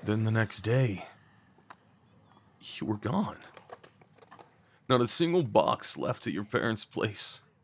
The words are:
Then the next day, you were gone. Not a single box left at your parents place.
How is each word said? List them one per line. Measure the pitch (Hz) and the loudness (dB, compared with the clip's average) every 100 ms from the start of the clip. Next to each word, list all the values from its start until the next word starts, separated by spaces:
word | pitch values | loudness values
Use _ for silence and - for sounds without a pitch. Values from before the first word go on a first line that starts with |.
Then | - 107 | 0 0
the | 110 | 2
next | 110 110 - | 2 0 -2
day, | 104 123 131 95 - - _ _ _ _ _ - _ _ _ _ _ _ _ _ | 0 2 2 -2 -10 -20 _ _ _ _ _ -20 _ _ _ _ _ _ _ _
you | - - - | -14 -10 -6
were | 104 | -4
gone. | 104 175 214 - - - - - - _ - _ - - - _ _ _ _ | -2 -2 -2 -6 -16 -20 -20 -20 -20 _ -20 _ -20 -20 -20 _ _ _ _
Not | 127 | 4
a | 120 | 4
single | - 165 175 | 4 4 2
box | 135 104 - 60 - - | 4 2 4 0 0 -2
left | 65 127 - | -2 -4 -4
at | |
your | 78 | -6
parents | 104 120 117 113 | -2 -2 0 -2
place. | - - 110 104 - - - _ | -4 -2 -4 0 0 0 -8 _